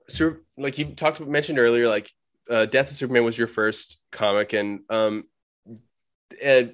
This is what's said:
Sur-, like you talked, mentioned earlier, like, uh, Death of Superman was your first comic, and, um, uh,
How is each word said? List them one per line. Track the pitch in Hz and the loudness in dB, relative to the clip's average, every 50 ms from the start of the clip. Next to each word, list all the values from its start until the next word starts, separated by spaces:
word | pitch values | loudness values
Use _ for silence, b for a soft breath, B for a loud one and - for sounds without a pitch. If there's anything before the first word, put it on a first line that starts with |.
| _ - | _ -10
Sur-, | - - 160 160 156 - _ _ _ | -4 -2 -2 -2 -2 -6 _ _ _
like | 131 139 139 135 147 | -10 -8 -8 -6 -6
you | 147 147 - | -8 -8 -6
talked, | - 160 156 156 - | -2 -2 -2 -2 -2
mentioned | 156 139 147 147 147 - 151 131 | -6 -4 -2 -2 -2 0 0 2
earlier, | 120 117 117 120 120 | 4 4 4 4 2
like, | 113 107 107 107 - _ _ _ _ _ _ _ - | 2 0 -2 -4 -8 _ _ _ _ _ _ _ -2
uh, | 120 110 110 | 0 0 2
Death | 110 117 131 139 139 | 2 2 0 0 0
of | 147 | -4
Superman | - 139 123 127 120 117 | -8 -4 2 4 4 4
was | 117 113 | 2 2
your | 117 117 | -2 -4
first | 113 - 110 107 110 107 - - - - _ _ - | -2 0 0 0 0 -2 -4 -10 -16 -20 _ _ -16
comic, | - - 110 104 101 104 104 - | -8 -2 0 0 2 0 0 0
and, | 113 104 101 101 104 98 - - | -2 -2 -2 -2 -6 -10 -8 -6
um, | 110 110 110 107 107 104 - _ _ _ _ _ _ _ _ 110 117 113 _ _ _ _ _ _ _ _ _ _ - - 135 | -2 -2 0 -2 -2 -6 -10 _ _ _ _ _ _ _ _ -20 -20 -20 _ _ _ _ _ _ _ _ _ _ -14 -4 2
uh, | 139 131 127 123 113 | 4 4 4 4 2